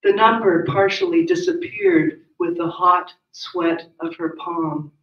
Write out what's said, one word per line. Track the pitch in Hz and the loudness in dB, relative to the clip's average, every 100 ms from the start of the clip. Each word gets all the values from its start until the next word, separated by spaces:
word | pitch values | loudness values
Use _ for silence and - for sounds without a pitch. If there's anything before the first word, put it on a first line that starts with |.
The | 196 | 2
number | 202 220 226 214 165 - | 4 4 4 2 2 0
partially | 196 196 - 180 165 160 | 2 2 2 0 2 2
disappeared | 180 - 339 - 392 285 160 151 - _ _ | 0 0 -2 -6 0 2 4 2 -4 _ _
with | 170 170 | -6 -4
the | 165 | -6
hot | - 180 180 175 - _ | 0 2 2 0 -20 _
sweat | - - 175 165 165 - _ | -18 -10 -2 -2 -2 -8 _
of | 165 160 | -10 -6
her | 165 160 | -8 -8
palm. | 175 170 160 151 147 _ | -8 -4 -4 -6 -10 _